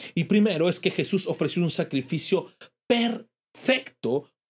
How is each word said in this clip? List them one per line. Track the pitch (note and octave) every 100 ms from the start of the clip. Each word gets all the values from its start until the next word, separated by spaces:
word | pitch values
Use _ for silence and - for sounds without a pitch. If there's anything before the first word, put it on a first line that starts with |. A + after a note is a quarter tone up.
| -
Y | -
primero | D#3+ G#3 G#3 D#3+ E3+
es | -
que | F#3+
Jesús | - C#3 G3 -
ofreció | - D3+ F#3
un | E3+
sacrificio | - D#3+ C3+ - D#3+ - F#3 - _ - _ -
perfecto | A#3+ A#3 A3+ - _ _ - - B3+ - - A2+ C3+ - _